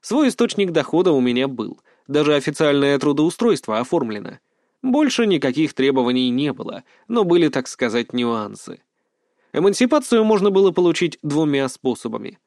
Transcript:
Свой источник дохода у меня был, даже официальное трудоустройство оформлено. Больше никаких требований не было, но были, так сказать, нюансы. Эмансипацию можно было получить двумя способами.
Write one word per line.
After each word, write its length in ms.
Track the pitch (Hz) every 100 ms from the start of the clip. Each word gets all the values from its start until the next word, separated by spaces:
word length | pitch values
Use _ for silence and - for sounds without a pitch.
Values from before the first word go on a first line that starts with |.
Свой 280 | - 247 285
источник 420 | - 233 - 196
дохода 420 | 165 139 165 185
у 80 | 147
меня 280 | 123 120 135
был, 320 | 123 104 - _ _ _
даже 280 | 143 147
официальное 640 | 147 139 147 151 143 139 143
трудоустройство 800 | 151 143 156 - 233 170 - 110
оформлено. 600 | 123 175 123 104 95 - _ _ _ _
Больше 440 | 262 254 302 - 226
никаких 460 | 175 135 131 156
требований 560 | - 135 131 123 127 127
не 240 | 123 147
было, 320 | 123 - - - _ _
но 160 | 233
были, 240 | 190 175 156
так 200 | 135 127
сказать, 440 | - 123 113 117
нюансы. 720 | 123 120 113 104 104 - - _ _ _ _ _ _ _
Эмансипацию 720 | - 180 196 247 302 - 233 220
можно 240 | 214 202
было 220 | 190 196
получить 460 | 175 175 165 175 -
двумя 480 | 151 147 160 143 135
способами. 680 | - 131 113 117 110 95 -